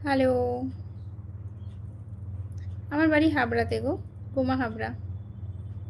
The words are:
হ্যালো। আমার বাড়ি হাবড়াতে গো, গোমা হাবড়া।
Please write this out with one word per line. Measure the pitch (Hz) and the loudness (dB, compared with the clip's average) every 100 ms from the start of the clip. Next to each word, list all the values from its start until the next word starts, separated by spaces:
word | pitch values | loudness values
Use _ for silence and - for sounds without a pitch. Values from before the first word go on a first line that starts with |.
হ্যালো। | 285 269 262 247 247 247 262 - - - - - - - - - - - - - - - - - - - - - - | 4 6 6 6 4 0 -2 -6 -10 -10 -10 -10 -10 -8 -10 -8 -10 -8 -10 -10 -12 -10 -8 -8 -8 -8 -8 -8 -2
আমার | 294 320 | 4 6
বাড়ি | 302 320 | 8 6
হাবড়াতে | 294 240 233 226 226 | 6 2 2 2 2
গো, | 240 381 - - - 269 | 0 0 -4 -10 -4 0
গোমা | 262 262 | 2 2
হাবড়া। | 240 220 220 247 - - - - - - - - - | 2 -2 -4 -6 -6 -8 -8 -10 -8 -8 -8 -8 -8